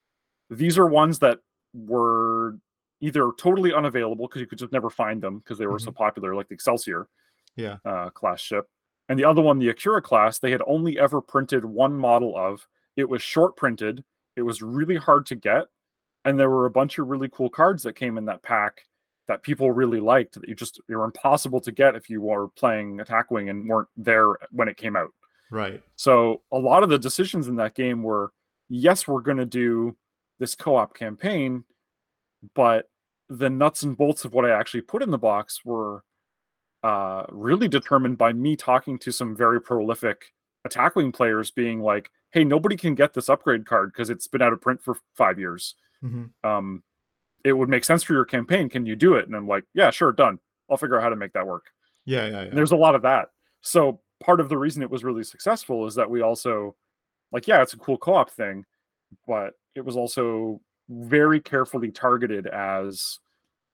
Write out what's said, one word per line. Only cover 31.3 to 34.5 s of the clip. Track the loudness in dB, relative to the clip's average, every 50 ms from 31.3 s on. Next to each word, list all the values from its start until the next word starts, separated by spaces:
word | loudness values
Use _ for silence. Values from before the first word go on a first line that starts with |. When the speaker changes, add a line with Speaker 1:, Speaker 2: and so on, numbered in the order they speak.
| -2 -2 -2 -2 -4 -6 -10 _ _ _ _ _ _ _ _ _ _ _ _ _ _ _ -20 -8 _
Speaker 1:
but | 2 4 4 4 2 0 -4 _ _ _ _ _ _ _ -16
the | -6 -4 -2 -2
nuts | 0 2 2 2 2 0 -4
and | -6 -2 0
bolts | 0 0 0 -2 -6
of | -2 0
what | 2 2
I | 4